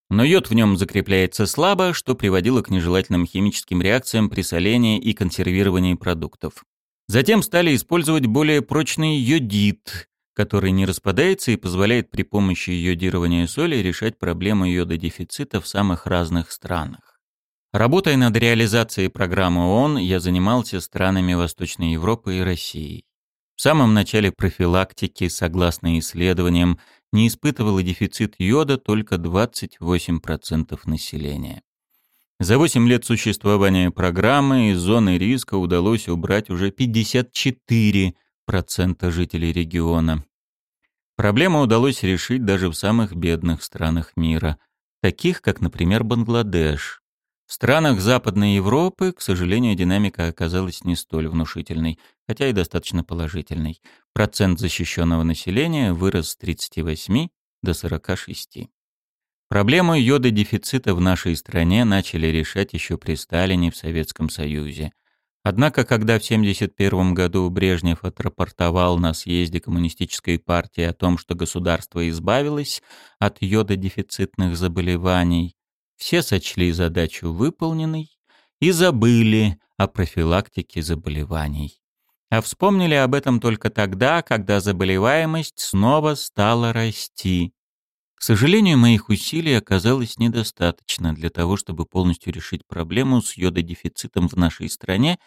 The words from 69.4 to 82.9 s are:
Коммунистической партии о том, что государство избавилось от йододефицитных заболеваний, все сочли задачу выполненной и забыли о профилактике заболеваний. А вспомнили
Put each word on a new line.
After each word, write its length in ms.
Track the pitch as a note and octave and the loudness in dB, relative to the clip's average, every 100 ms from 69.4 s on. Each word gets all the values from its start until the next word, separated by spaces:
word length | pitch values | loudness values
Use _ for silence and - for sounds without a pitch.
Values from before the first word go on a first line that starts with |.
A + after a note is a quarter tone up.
| E2+ E2+ | -2 -4
Коммунистической 800 | - F2 E2+ - F2 - - E2+ | -4 -2 -2 -4 -8 -6 -4 -4
партии 420 | - F2 - - | -2 -2 -2 -4
о 120 | E2+ | -6
том, 260 | - F2+ E2+ | -2 -2 -2
что 160 | - F2 | -4 -6
государство 760 | E2 F2+ F2+ E2 - F2 E2+ | -6 -4 -2 -2 -4 -6 -4
избавилось 720 | E2 E2+ B2+ D3 D3 C#3 - - - - _ | -4 -2 0 -2 -4 -6 -10 -14 -20 -20 _
от 240 | G#2 - | -4 -2
йододефицитных 1120 | F#2+ G#2+ G#2+ F#2+ F#2+ - F#2+ - F#2+ - F2+ E2 | -2 0 0 -2 -4 -6 -8 -6 -6 -2 -2 0
заболеваний, 1000 | F2+ F2 F2+ F2 F2+ F2+ F2 E2+ F2 - _ _ _ _ | -2 -2 -2 0 0 2 2 2 -2 -8 _ _ _ _
все 260 | - E3+ | -2 -2
сочли 480 | - F#2+ - - F2 | 0 -2 -4 -2 0
задачу 600 | E2+ E2+ F2 E2 - F2 | 0 0 0 -2 -4 -8
выполненной 800 | E2 C#3+ - D#3+ D#3+ D#3+ D#3+ D#3 _ _ _ _ _ | -2 -2 -2 -4 -4 -4 -6 -10 _ _ _ _ _
и 120 | D#3+ | 2
забыли 880 | E3+ F3+ B2 A2+ A#2 A2 A2 G#2+ F2 _ - | 4 4 4 4 6 4 4 2 -2 _ -2
о 100 | G2 | -2
профилактике 920 | - F2 - E2 F2+ - - - E2+ | 0 -4 0 2 0 0 -8 -10 -8
заболеваний. 960 | D#2+ D#2 D#2 D2+ D2 D#2+ D2 D2 C#2+ - _ _ _ _ _ | -6 -6 -4 -6 -6 -4 -4 -6 -8 -12 _ _ _ _ _
А 120 | A2+ | -4
вспомнили 540 | - - G3 G3 F3 | -2 -2 2 2 2